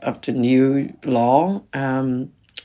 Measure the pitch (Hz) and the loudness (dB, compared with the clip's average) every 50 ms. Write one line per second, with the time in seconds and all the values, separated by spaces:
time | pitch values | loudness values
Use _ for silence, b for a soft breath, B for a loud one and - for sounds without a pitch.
0 | - - 120 - - - - 131 120 123 131 131 135 135 139 139 135 - - - | -8 -8 -8 -6 -6 -4 -2 0 2 4 4 4 4 4 2 0 -2 -4 -10 -10
1 | - 143 127 117 120 120 131 147 170 190 196 202 - _ - 139 135 131 131 131 | -4 -2 0 2 2 4 4 2 2 0 -4 -6 -8 _ -6 -4 -4 -2 -2 -2
2 | 131 131 127 127 135 - _ _ _ _ _ - | -2 -2 -2 -4 -6 -8 _ _ _ _ _ -8